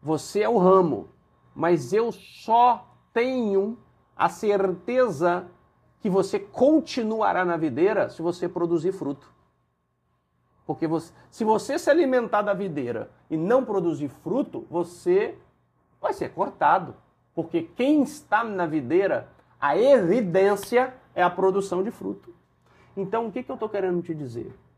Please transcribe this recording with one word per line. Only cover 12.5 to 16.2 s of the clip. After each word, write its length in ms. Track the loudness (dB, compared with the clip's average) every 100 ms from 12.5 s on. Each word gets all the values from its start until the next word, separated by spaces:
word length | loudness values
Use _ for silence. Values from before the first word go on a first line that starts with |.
videira 580 | -2 -4 -4 -6 -6 -8 _ _
e 60 | -4
não 280 | 2 0
produzir 440 | 2 -2 -2 -4 -8
fruto, 580 | -10 -6 -4 -4 -8 -8
você 680 | -6 -6 -6 0 0 0 -8 _ _ _ _ _ _
vai 120 | -6
ser 200 | -6